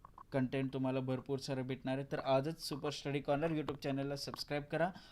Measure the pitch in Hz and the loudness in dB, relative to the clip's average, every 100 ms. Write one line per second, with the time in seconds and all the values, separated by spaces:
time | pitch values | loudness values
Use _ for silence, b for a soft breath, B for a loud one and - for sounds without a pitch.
0 | - - - 139 127 135 135 135 131 131 | -20 -20 -2 0 2 2 0 0 2 2
1 | 131 131 131 135 139 131 127 127 131 135 | 0 -2 -2 -4 -2 -2 -2 -4 -2 -2
2 | 139 151 135 135 143 165 - 156 151 - | -2 -2 4 4 4 -2 -6 -4 -4 -2
3 | 143 143 139 143 165 156 147 135 143 135 | -2 0 2 2 2 2 0 -2 -2 0
4 | 139 143 - - - 147 143 156 175 B | 0 -2 -4 -6 -4 -4 0 2 2 B
5 | B | B